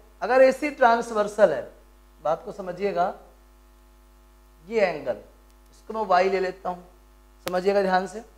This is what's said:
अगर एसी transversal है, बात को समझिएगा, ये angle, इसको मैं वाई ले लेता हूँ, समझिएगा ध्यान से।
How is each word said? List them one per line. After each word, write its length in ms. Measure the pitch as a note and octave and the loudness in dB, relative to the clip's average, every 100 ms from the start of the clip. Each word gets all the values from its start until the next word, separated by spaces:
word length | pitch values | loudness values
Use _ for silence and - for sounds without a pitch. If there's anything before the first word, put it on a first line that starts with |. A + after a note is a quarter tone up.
| - - | -20 -8
अगर 200 | G3 C4 | 0 4
एसी 280 | C4 C4 D4+ | 4 4 -4
transversal 840 | C#4+ A#3+ A#3 A#3 G#3+ G#3 - F#3+ | 2 4 2 0 -4 -2 4 2
है, 100 | C3 - - - _ _ - | 2 -8 -16 -20 _ _ -8
बात 240 | D3 E3+ | -4 -4
को 80 | G#3+ | -6
समझिएगा, 640 | F#3+ F#3 E3+ G3+ E3+ F#3+ - - - _ _ _ _ - _ _ _ _ _ _ _ | -12 -12 -6 -4 -2 -2 -4 -18 -20 _ _ _ _ -20 _ _ _ _ _ _ _
ये 160 | E3 A3+ | -4 0
angle, 360 | F#3 D3+ C3 G#2 - - - - - | 0 0 -6 -8 -10 -20 -20 -20 -20
इसको 220 | - - | -20 -10
मैं 100 | A3 G3+ | -6 0
वाई 240 | F3+ F#3+ | 2 2
ले 100 | F#3+ | 0
लेता 280 | F#3 F3+ F#3 | -4 -6 -10
हूँ, 160 | F3+ - - _ _ _ _ - | -10 -14 -20 _ _ _ _ -6
समझिएगा 360 | F3+ F#3 G3+ | -2 0 0
ध्यान 240 | F#3+ F#3 F#3+ | 2 0 -2
से। 160 | G#3 A#3 | -12 -18